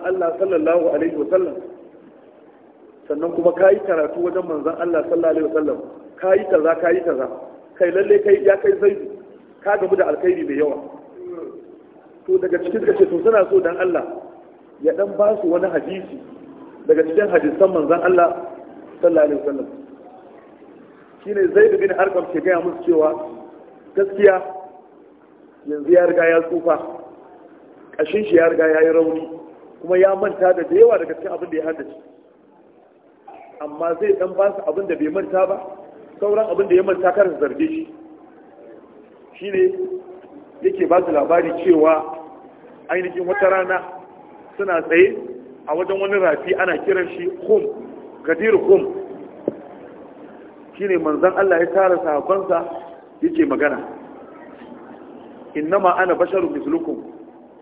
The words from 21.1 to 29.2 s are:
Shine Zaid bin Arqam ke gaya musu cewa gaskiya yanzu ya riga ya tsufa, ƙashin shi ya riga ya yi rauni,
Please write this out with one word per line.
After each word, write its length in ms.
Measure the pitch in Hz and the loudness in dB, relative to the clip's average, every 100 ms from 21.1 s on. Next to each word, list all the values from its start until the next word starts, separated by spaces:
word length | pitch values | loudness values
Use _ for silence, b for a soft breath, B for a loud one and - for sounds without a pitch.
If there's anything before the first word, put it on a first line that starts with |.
| - | -18
Shine 200 | 196 202 175 | -8 0 2
Zaid 240 | 196 220 190 | 6 6 4
bin 120 | 196 | 0
Arqam 320 | 170 196 185 165 | 0 0 0 -4
ke 80 | 160 | -4
gaya 160 | 185 170 | 0 0
musu 220 | 175 - | -2 -4
cewa 280 | - 165 156 151 - - - - - - - | 0 2 2 0 -8 -14 -20 -20 -20 -20 -8
gaskiya 480 | 190 196 196 202 185 - - - - - - - - _ _ - _ 143 | -2 -2 4 6 6 -2 -12 -16 -20 -20 -20 -20 -20 _ _ -20 _ -8
yanzu 240 | 151 143 | -6 4
ya 160 | 175 170 | 6 6
riga 180 | 175 165 | 4 4
ya 140 | 165 165 | 4 2
tsufa, 260 | 170 165 147 - - - - - - - - - - - - | -2 0 0 -2 -14 -18 -20 -20 -20 -20 -20 -20 -20 -14 -6
ƙashin 260 | 151 208 214 | -4 -2 2
shi 80 | 170 | 4
ya 120 | 165 | 4
riga 180 | 165 160 | 4 2
ya 120 | 156 | 4
yi 80 | 160 | 4
rauni, 360 | 160 160 160 | 4 2 -2